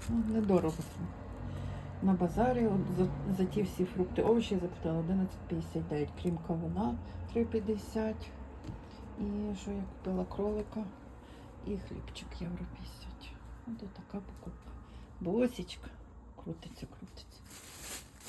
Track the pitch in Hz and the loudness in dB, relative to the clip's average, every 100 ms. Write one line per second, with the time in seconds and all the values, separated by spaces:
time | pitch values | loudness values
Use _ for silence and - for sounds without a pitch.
0 | - 233 220 220 208 185 160 156 - - | 2 4 4 4 8 8 6 0 -4 -4
1 | - - - - - - - - - - | -6 -6 -8 -6 -6 -4 -4 -4 -6 2
2 | 190 180 175 185 247 240 226 190 - 180 | 4 6 6 6 6 8 6 6 4 4
3 | 185 - 202 190 185 214 190 - 180 - | 4 4 0 4 4 4 2 2 0 2
4 | 180 - - 233 226 190 175 - 165 165 | 2 4 8 8 6 2 0 -2 0 2
5 | 165 190 190 - - 170 165 160 165 147 | 4 4 2 -2 -2 -2 0 -2 0 0
6 | 143 - 180 165 - 165 170 175 233 240 | 0 2 0 0 0 0 2 2 2 0
7 | - - - 233 233 226 196 214 - 220 | -4 -8 -2 2 2 2 2 0 0 0
8 | 220 220 - - - - - - - - | 0 0 -6 -10 -10 -10 -8 -8 -10 -12
9 | - - 202 202 208 196 - 202 196 - | -12 -4 -2 0 0 -2 -2 -2 -4 -4
10 | - 185 185 - 202 214 214 220 202 - | 0 0 0 0 2 2 -2 -4 -4 -8
11 | - - - - - - 175 202 - 180 | -14 -16 -16 -16 -14 -10 -4 -4 -4 -8
12 | - - - - 170 180 - - - - | -8 -8 -8 -6 -4 -4 -6 -8 -10 -10
13 | - - - - - - - 226 196 - | -10 -10 -12 -12 -12 -12 -8 -8 -8 -10
14 | - - - - - - - - - - | -8 -8 -8 -10 -10 -12 -12 -12 -12 -14
15 | - - 175 214 247 - 175 - - - | -14 -4 2 4 4 2 -6 -8 -12 -12
16 | - - - - - 160 - - - - | -16 -16 -16 -12 -8 -8 -8 -10 -12 -10
17 | 185 - - - - - - - - - | -14 -14 -16 -16 -14 -12 -10 -8 -6 -6
18 | - - | -8 -12